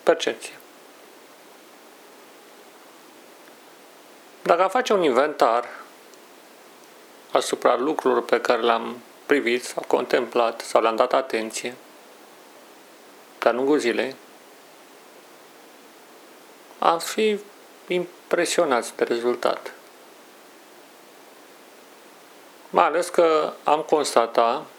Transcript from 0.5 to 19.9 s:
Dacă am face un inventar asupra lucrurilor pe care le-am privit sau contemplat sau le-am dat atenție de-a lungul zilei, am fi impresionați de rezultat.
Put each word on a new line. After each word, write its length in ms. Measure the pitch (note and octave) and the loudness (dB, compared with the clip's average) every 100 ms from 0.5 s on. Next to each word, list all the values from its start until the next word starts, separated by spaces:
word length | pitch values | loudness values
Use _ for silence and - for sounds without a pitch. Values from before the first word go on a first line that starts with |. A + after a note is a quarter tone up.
| - - - - - - - - - - - - - - - - - - - - - - - - - - - - - - - - - - - - - - - | -18 -20 -20 -20 -20 -20 -20 -20 -20 -20 -20 -20 -20 -20 -20 -20 -20 -20 -20 -20 -20 -20 -20 -20 -20 -20 -20 -20 -20 -20 -20 -20 -20 -20 -20 -20 -20 -20 -12
Dacă 220 | F#3 F3 | 0 2
am 60 | F#3 | 2
face 240 | B3 B3 | 0 0
un 100 | G#3 | 2
inventar 680 | E3 A#2+ D3 D3 C3+ A#2 - - - - - - - - - - - - - - - - - | 2 2 0 2 2 2 -4 -14 -20 -20 -20 -20 -20 -20 -20 -20 -20 -20 -20 -20 -20 -20 -4
asupra 440 | C#3 - C3+ C3+ B2 | -2 -2 0 0 2
lucrurilor 500 | C3+ D#3 C3 A#2+ A#2 | 0 -2 0 0 0
pe 160 | A#2+ | -2
care 200 | - A#2+ | 0 0
le-am 360 | A#2 A#2 A#2 A#2+ - - - | 2 0 -2 -12 -18 -20 0
privit 380 | C#3+ A#2 C3 | 0 2 -2
sau 200 | - - - | -4 -10 -2
contemplat 720 | - B2 D3+ A#2+ A#2+ A#2 - | -2 0 -2 -2 0 0 -2
sau 200 | - B2+ | 0 2
le-am 140 | A2+ A2 | 2 0
dat 180 | B2 | 0
atenție 600 | C3+ C3 A2+ A2 - B2 B2+ - - - - - - - - - - - - - - - - | 0 -2 -6 -6 -8 -12 -14 -20 -20 -20 -20 -20 -20 -20 -20 -20 -20 -20 -20 -20 -20 -20 -2
de-a 120 | - | -2
lungul 280 | A#2 C3+ D3 | 0 0 0
zilei, 360 | A#2 G#2+ A#2+ C3 - - - - - - - - - - - - - - - - - - - - - - - - - - | 0 -2 -4 -6 -20 -20 -20 -20 -20 -20 -20 -20 -20 -20 -20 -20 -20 -20 -20 -20 -20 -20 -20 -20 -20 -20 -20 -20 -20 -2
am 200 | - E3 | 0 0
fi 400 | - - A3 G#3 - - - - - | -4 -2 0 -2 -6 -20 -20 -20 -6
impresionați 1080 | F3+ F3 - - - E3 - E3+ B2 A2 - | -4 -4 -12 -4 -2 0 0 2 2 -2 -4
de 80 | |
rezultat. 680 | A#2 A#2+ A#2+ A#2 - - - - - | -2 0 -2 -2 -2 -4 -8 -18 -20